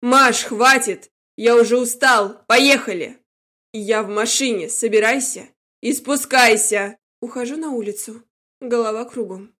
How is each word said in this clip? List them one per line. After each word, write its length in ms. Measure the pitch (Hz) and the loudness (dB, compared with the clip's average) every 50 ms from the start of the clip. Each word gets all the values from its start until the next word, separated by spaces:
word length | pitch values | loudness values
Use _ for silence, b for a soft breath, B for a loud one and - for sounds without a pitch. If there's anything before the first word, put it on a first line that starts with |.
"Маш, 440 | - 240 254 269 269 254 233 240 - | 0 4 4 6 6 4 4 0 -4
хватит! 680 | - 254 208 240 254 269 262 262 - 185 - - _ _ _ _ _ _ | -6 -2 2 4 4 4 4 2 -2 -6 -8 -10 _ _ _ _ _ _
Я 200 | - 214 233 240 | -2 2 4 6
уже 200 | 240 233 208 233 | 6 6 4 4
устал! 680 | 247 247 240 - - - 262 247 226 202 196 226 - _ | 0 0 -2 -4 0 2 4 4 4 2 0 -6 -12 _
Поехали!" 720 | _ 226 247 269 277 277 269 269 - 196 175 151 - 254 _ _ _ _ _ _ _ _ _ _ _ _ | _ 2 4 6 4 4 2 0 -6 -8 -8 -8 -10 -12 _ _ _ _ _ _ _ _ _ _ _ _
"Я 320 | 220 208 196 220 214 214 | -12 -4 -2 -2 -2 -2
в 40 | 190 | -4
машине, 600 | 208 208 220 240 - - 269 262 233 196 165 - | -4 -4 -4 -2 -2 -2 -2 -2 -2 -4 -6 -8
собирайся 800 | - - - 220 - 214 208 220 240 277 254 - - 196 - - _ _ _ _ _ _ | -8 -4 -4 0 2 2 2 2 0 -2 -4 -6 -8 -10 -14 -20 _ _ _ _ _ _
и 120 | - 226 277 | -6 -4 -4
спускайся!" 1040 | - - 247 285 277 - - - 262 247 233 220 220 220 - 214 208 196 202 220 _ _ _ _ _ | -4 -4 -4 -4 -4 -4 0 2 4 4 4 4 2 0 -2 -2 -2 -4 -6 -10 _ _ _ _ _
Ухожу 360 | - 240 - 254 247 240 277 | -14 -12 -8 -8 -8 -8 -8
на 160 | 311 320 311 277 | -8 -8 -8 -6
улицу. 500 | 240 214 202 208 208 - - 220 233 _ _ _ _ _ _ _ _ | -6 -6 -8 -8 -10 -12 -14 -16 -20 _ _ _ _ _ _ _ _
Голова 440 | - 247 233 240 226 220 214 220 240 | -8 -4 -2 -2 -2 -2 -4 -6 -8
кругом. 480 | 240 - 262 226 190 185 190 196 226 _ _ | -10 -8 -10 -10 -8 -10 -16 -16 -20 _ _